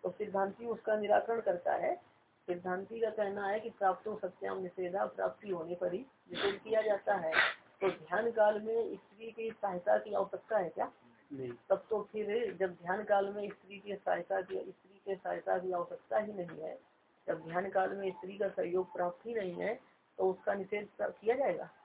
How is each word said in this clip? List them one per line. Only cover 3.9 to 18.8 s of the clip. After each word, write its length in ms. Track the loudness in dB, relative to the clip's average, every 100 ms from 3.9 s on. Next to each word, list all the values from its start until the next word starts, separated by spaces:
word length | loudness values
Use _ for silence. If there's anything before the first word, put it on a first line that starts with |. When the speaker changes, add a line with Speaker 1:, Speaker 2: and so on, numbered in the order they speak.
| 2 -4 -4
Speaker 1:
सत्याम 380 | -6 -4 -4 -4
निषेधा, 480 | -4 -4 -2 0 -2
प्राप्ति 440 | 0 -2 -2 -6
होने 260 | -4 -4 -2
पर 180 | -2
ही 120 | -2 -6 _ -10
निषेध 300 | -2 0 -2
किया 200 | 0 2
जाता 340 | 4 2 2 0
है। 160 | 2 2 2 0 -16 _
तो 80 | 0
ध्यान 420 | 0 -2 0 0
काल 300 | 6 6 6
में 340 | 0 0 -2 -6
स्त्री 360 | -12 -14 -14
की 200 | -6 -6
सहायता 460 | -4 -4 -2 2 2
की 160 | 2
आवश्यकता 440 | -2 -2 -4 -2 0
है 120 | 0
क्या? 220 | -2 -4 -6 -20 -20 _
Speaker 2:
नहीं। 200 | -8 -8 -8 0
Speaker 1:
तब 140 | 0 2
तो 200 | -2 -2
फिर 440 | -6 -2 0 -2 0
जब 140 | -2
ध्यान 300 | -2 -2 -2
काल 300 | 4 4 4
में 160 | -2 -6
स्त्री 300 | -8 -16 -14
की 160 | -8 -4
सहायता 460 | 0 0 0 -2
की, 140 | 0 -6
स्त्री 460 | -6 -14 _ -14 -6
के 100 | -4
सहायता 420 | -2 -4 0 0
की 140 | 2
आवश्यकता 460 | -2 -4 -8 _ 0
ही 140 | 0
नहीं 260 | -6 -8 -8
है, 200 | -10 -10 _ _ _ _ -4
जब 160 | -4
ध्यान 260 | -2 -4 0
काल 200 | 2 2
में 220 | 0 -4
स्त्री 260 | -6 -10 -2
का 120 | -2
सहयोग 440 | 0 0 0